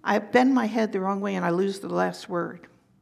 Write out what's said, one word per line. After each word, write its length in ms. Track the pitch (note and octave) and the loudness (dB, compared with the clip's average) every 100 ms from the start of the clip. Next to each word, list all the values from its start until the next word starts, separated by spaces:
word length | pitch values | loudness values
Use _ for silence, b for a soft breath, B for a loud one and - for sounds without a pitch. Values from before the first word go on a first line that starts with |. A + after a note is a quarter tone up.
I 140 | - G#3 | 0 -2
bend 380 | G#3 B3 B3+ C4 | 2 4 6 4
my 100 | A3 | 2
head 280 | A3+ G#3+ | 0 0
the 60 | G3+ | 0
wrong 220 | F#3+ G3 | -2 -2
way 140 | G3+ F#3+ | -2 -2
and 100 | F3 | 0
I 60 | |
lose 280 | F3 G3 G3 | 0 0 -2
the 100 | E3+ | -4
last 380 | F3 F3+ F3 - | 0 -2 -4 -6
word. 400 | F3+ D#3+ - - _ _ _ | -4 -4 -10 -20 _ _ _